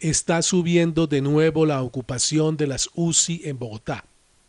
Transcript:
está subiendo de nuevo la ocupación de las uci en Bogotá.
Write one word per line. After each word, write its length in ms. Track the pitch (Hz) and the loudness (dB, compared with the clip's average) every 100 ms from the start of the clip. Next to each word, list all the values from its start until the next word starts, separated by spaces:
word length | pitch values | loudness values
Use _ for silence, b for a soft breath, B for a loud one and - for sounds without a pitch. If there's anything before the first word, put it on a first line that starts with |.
está 420 | 160 147 - 170 | -2 -2 0 0
subiendo 640 | 165 185 170 170 170 160 160 | 2 0 2 2 2 2 0
de 160 | 143 | 0
nuevo 420 | 139 151 160 151 | 2 2 2 2
la 180 | 156 139 | 2 0
ocupación 760 | 127 131 - 127 - 151 156 151 | -2 -6 -6 -4 0 2 0 0
de 80 | 143 | -2
las 240 | 123 - | -4 -6
uci 460 | - 170 160 - 170 | -2 0 2 0 -2
en 140 | 156 131 | -8 -8
Bogotá. 460 | 120 104 - 131 - _ _ _ | -10 -10 -8 -10 -12 _ _ _